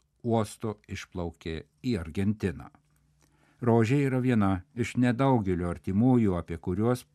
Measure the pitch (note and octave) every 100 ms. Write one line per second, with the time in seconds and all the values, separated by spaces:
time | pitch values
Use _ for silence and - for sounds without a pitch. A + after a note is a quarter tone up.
0 | _ _ A#2+ A2+ G#2 - A2+ - - G2
1 | - F#2 F2 - E2 D#2+ - _ B2+ G2+
2 | D#2+ G2 G2 G#2+ F#2+ C2 - _ _ _
3 | _ _ _ _ _ - A#2 A#2 A2+ C#3+
4 | C3+ B2+ B2+ A2+ G2 F#2 - A#2 A2 A#2+
5 | B2 A#2 C3+ B2 F#2+ F2 F2 E2 - F#2+
6 | B2+ B2 G#2 F2 D#2+ E2 F#2+ F2+ A#2 B2
7 | -